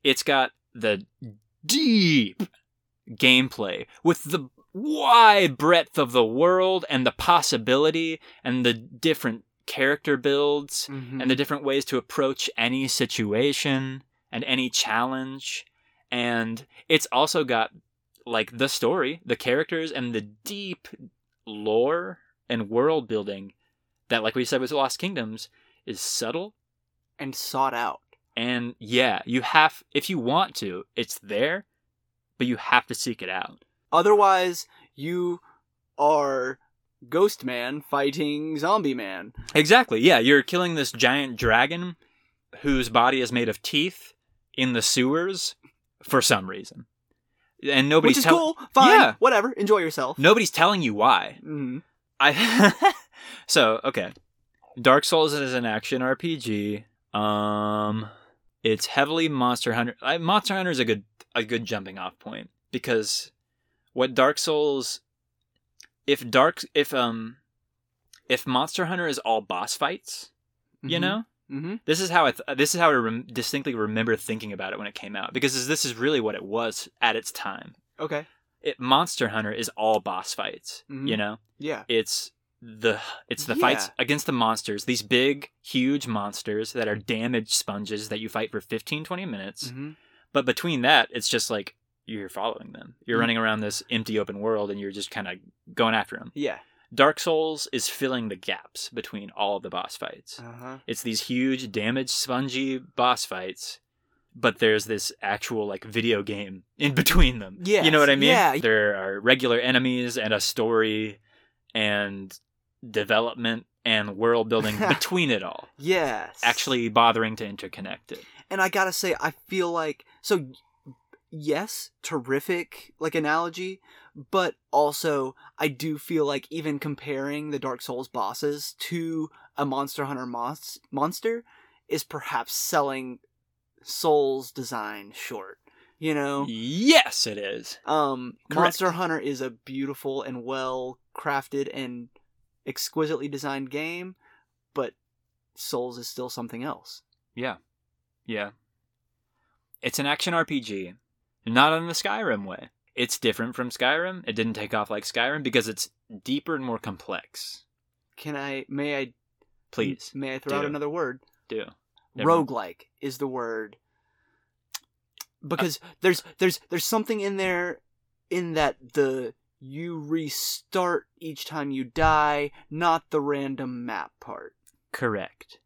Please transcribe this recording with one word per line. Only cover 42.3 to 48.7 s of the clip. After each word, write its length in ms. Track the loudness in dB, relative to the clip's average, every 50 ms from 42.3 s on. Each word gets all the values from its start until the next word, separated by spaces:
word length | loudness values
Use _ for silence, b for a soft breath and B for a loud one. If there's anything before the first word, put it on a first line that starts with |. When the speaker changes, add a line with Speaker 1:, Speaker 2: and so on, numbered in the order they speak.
| _ _ _ _ -20 -4
Speaker 1:
whose 260 | 0 0 2 2 0 2
body 320 | 4 4 4 6 4 2
is 100 | 0 0
made 160 | 0 0 0 0
of 100 | -2 -4
teeth 540 | -6 -2 0 0 0 0 -6 -12 -20 -20 _ _ _ _ _ _ _ _ _
in 160 | -2 -2 0
the 80 | 0 0
sewers 760 | 2 2 2 4 4 4 2 0 -2 -2 -4 -6 -6 -8 -8 _ _ _ _ _ _ _ _ _
for 200 | -6 0 2 2
some 260 | 4 4 2 2 0 -6
reason. 380 | -10 -12 -12 -16 -18 -20 -20 _ _ _ _ _ _ _ _ _ _ _ _ _ _ _ -2 2
And 180 | 4 4 4 6
nobody's 260 | 6 6 8 8 6
Speaker 2:
Which 20 | 6
is 40 | 8
Speaker 1:
tell- 300 | 6 6 6 6 2 -2
Speaker 2:
cool. 20 | B B B